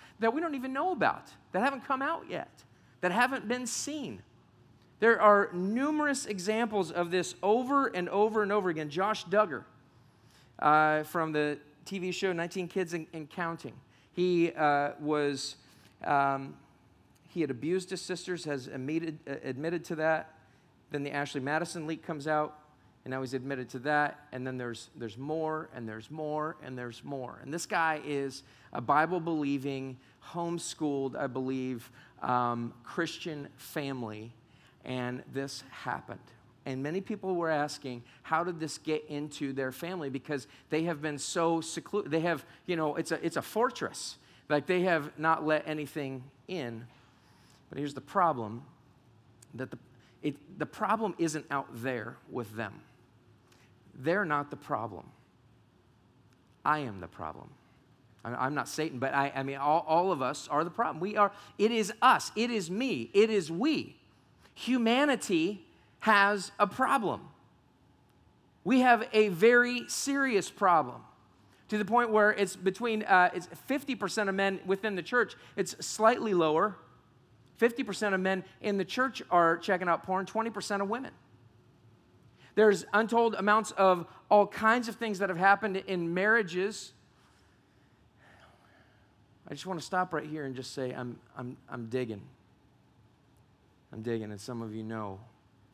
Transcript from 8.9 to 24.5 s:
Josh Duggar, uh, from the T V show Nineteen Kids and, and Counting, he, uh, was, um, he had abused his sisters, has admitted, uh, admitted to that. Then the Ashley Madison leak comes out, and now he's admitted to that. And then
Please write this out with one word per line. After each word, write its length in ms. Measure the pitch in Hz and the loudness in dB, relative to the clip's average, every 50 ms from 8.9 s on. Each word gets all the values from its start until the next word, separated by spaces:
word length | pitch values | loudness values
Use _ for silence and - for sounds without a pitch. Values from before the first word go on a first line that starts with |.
Josh 340 | 139 170 190 208 214 208 - | -2 0 0 0 0 -2 -4
Duggar, 380 | 175 180 208 214 180 139 107 80 - - - _ _ _ - _ - _ _ _ - _ - - - _ - | 2 4 4 4 4 0 -8 -10 -14 -20 -20 _ _ _ -20 _ -20 _ _ _ -20 _ -20 -20 -20 _ 0
uh, 460 | - 147 151 156 156 156 156 151 151 | 4 6 6 8 6 6 4 0 -2
from 260 | - - 175 160 156 | -2 -2 -2 -2 0
the 280 | 151 151 147 147 147 147 - - - _ - | 0 0 0 0 -2 -6 -10 -20 -20 _ -12
T 160 | - 190 196 | -8 -6 -4
V 100 | 175 185 | -4 -4
show 220 | 170 - 196 190 | -2 -2 0 0
Nineteen 340 | 175 165 170 175 - 196 180 | 0 0 -4 -4 -4 -6 -6
Kids 260 | 165 - 185 180 165 | -4 -2 -4 -2 -2
and, 140 | 170 170 156 - - | -4 -6 -8 -8 -10
and 160 | 165 151 143 | -12 -12 -10
Counting, 440 | - 190 175 165 165 - - 127 110 - - _ _ _ _ _ | -8 -6 -4 -4 -6 -8 -10 -14 -14 -14 -20 _ _ _ _ _
he, 400 | _ 175 180 180 180 170 165 165 | _ 0 2 4 4 4 4 2
uh, 380 | 170 151 156 147 143 143 143 143 - - | 2 2 4 4 4 4 2 0 -4 -6
was, 540 | 151 147 151 147 147 143 139 135 - - - - _ - - - - - _ _ - | -2 0 0 2 2 0 0 -2 -6 -8 -10 -14 _ -20 -20 -20 -20 -20 _ _ -2
um, 520 | - 147 139 139 139 139 135 135 139 - - - _ _ _ _ _ _ _ _ _ _ _ _ - | 0 2 2 4 2 0 -2 -6 -10 -14 -18 -20 _ _ _ _ _ _ _ _ _ _ _ _ -10
he 120 | - 175 | -4 -4
had 100 | 160 135 | -2 -2
abused 380 | 131 117 139 160 180 190 180 - | -2 -4 -2 -2 -2 -2 -2 -6
his 120 | 185 - | -10 -10
sisters, 420 | - - 185 170 - - 180 165 - | -6 -8 -8 -8 -6 -6 -8 -6 -4
has 220 | 156 143 135 123 | -4 -6 -6 -6
admitted, 540 | - - 135 127 139 156 165 165 165 151 151 - 139 | -8 -10 -8 -6 -4 -4 -2 -4 -4 -8 -10 -10 -10
uh, 40 | 139 - - | -10 -8 -6
admitted 400 | 135 127 123 151 170 175 170 165 | -8 -6 -4 -4 -4 -4 -4 -6
to 100 | - 170 | -6 -4
that. 400 | 156 156 160 160 156 - - - - - _ _ _ _ _ _ _ _ _ | 0 2 2 2 2 -2 -8 -18 -20 -20 _ _ _ _ _ _ _ _ _
Then 140 | - 143 143 | -6 -6 -4
the 80 | 143 | -4
Ashley 280 | 139 143 143 143 - 143 | -4 -4 -4 -4 -4 -6
Madison 460 | 127 139 151 160 170 170 - 175 156 | -2 0 0 -2 -2 -4 -6 -8 -6
leak 180 | 156 165 160 - | -6 -8 -8 -6
comes 220 | - 165 147 139 | -8 -8 -6 -2
out, 320 | 156 151 151 151 151 - - - _ _ _ _ _ _ _ _ | 0 0 0 0 -2 -6 -14 -20 _ _ _ _ _ _ _ _
and 80 | 131 | -8
now 80 | 131 131 | -6 -6
he's 140 | 131 123 131 | -4 -4 -6
admitted 340 | 131 123 139 139 127 127 120 | -6 -4 -4 -6 -6 -8 -10
to 80 | - 127 | -10 -6
that. 380 | 120 147 151 147 147 143 - - - - | -2 0 2 2 2 0 -2 -8 -16 -12
And 120 | - 127 127 | -10 -8 -8
then 140 | 131 | -8